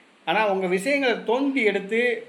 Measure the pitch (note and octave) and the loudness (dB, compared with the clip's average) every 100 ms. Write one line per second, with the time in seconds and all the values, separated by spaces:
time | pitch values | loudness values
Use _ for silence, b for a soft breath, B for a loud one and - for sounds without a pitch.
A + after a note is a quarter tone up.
0 | B _ - F#3+ G#3+ F#3+ F#3 F#3 A3 C#4+ | B _ -2 0 2 0 0 0 0 0
1 | C4+ G3+ F#3 B3 C#4 C4+ G#3+ G3 F#3+ A3+ | 0 0 0 0 0 2 0 0 -2 -2
2 | B3 A3+ | 0 -2